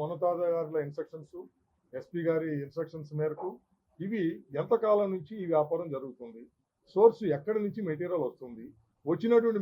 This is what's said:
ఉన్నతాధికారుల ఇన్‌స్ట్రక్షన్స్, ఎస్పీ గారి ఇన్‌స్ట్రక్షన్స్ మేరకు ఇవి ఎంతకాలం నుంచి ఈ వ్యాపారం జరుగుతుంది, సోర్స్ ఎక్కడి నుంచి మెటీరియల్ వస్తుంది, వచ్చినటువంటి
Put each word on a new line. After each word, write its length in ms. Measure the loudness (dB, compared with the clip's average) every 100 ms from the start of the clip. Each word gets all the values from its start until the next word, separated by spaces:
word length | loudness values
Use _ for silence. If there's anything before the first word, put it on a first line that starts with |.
ఉన్నతాధికారుల 720 | -4 0 0 2 0 0 -2 -4 -4
ఇన్‌స్ట్రక్షన్స్, 520 | -6 -10 -12 -16 -16 -18 _ _ _ _
ఎస్పీ 280 | -14 -8 -2 0
గారి 220 | 0 0 -4 -6
ఇన్‌స్ట్రక్షన్స్ 480 | -8 -8 -10 -8 -4
మేరకు 280 | -2 -4 -8 -10 _ _ _ -10 -6
ఇవి 180 | -2 -2 -4 -6 -4
ఎంతకాలం 480 | 2 2 4 4 2 -2
నుంచి 180 | -6 -8
ఈ 40 | 0
వ్యాపారం 360 | 2 2 -2 -4 -8
జరుగుతుంది, 480 | -8 -12 -16 -18 -20 _ _ _ _
సోర్స్ 300 | 6 6 6 0 0
ఎక్కడి 220 | 0 -2 -2
నుంచి 140 | -4 -4
మెటీరియల్ 340 | -4 -2 -2 -2
వస్తుంది, 380 | -6 -16 -16 -18 -20 _ _ -2
వచ్చినటువంటి 480 | 0 4 6 6 2